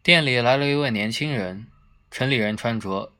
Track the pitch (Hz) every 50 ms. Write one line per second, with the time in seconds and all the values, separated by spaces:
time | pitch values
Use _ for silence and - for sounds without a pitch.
0 | _ - 175 170 156 135 127 120 113 120 131 139 143 143 143 143 147 135 113 104
1 | 104 110 117 - 147 151 143 117 95 90 92 101 113 - _ _ _ _ _ _
2 | _ _ - - 127 135 139 123 107 104 107 104 - 120 117 110 104 98 95 98
3 | 101 - _